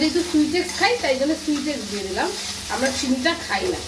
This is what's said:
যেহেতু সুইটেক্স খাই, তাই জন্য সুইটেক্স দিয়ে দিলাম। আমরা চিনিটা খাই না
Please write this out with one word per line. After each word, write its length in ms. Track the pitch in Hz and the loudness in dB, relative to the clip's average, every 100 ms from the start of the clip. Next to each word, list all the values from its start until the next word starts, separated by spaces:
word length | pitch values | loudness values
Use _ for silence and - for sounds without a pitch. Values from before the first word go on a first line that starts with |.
যেহেতু 200 | 311 349 330 | 2 2 2
সুইটেক্স 380 | 311 294 349 349 - | 2 4 2 0 0
খাই, 140 | 392 480 | 2 2
তাই 120 | 302 254 | 2 2
জন্য 120 | 285 311 - | 2 0 0
সুইটেক্স 380 | 285 294 262 202 | -2 -2 -4 -4
দিয়ে 140 | 202 190 | -4 -4
দিলাম। 220 | 202 339 392 - - - | -2 -2 -2 -6 -6 -4
আমরা 160 | 208 262 254 | 0 0 0
চিনিটা 320 | 262 254 285 339 - | 0 2 2 0 -2
খাই 180 | 196 185 | -2 0
না 60 | 165 | -2